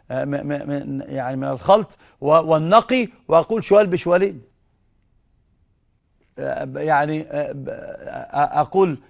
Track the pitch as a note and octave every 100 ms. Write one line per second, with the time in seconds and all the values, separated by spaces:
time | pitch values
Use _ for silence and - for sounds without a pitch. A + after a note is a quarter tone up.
0 | - C3 C#3 C#3+ C#3+ C#3+ - C#3+ C#3+ C#3
1 | - C3+ B2+ C3 C3+ C3 - G#3 G3+ _
2 | _ _ C#3 D#3+ D#3+ D#3 D#3+ G#3+ A3+ B3+
3 | G3+ - - E3 D#3 A3 - G3+ G#3 F3
4 | E3+ F3 G3 D3 - _ _ _ _ _
5 | _ _ _ _ _ _ _ _ _ _
6 | _ _ _ - C3+ - C3+ C#3 D#3 D3
7 | D3+ D#3 D#3 C#3+ C#3 C#3 C3+ - - -
8 | - - B2+ C#3 D3 C#3+ D3 F#3+ F#3+ C3+
9 | _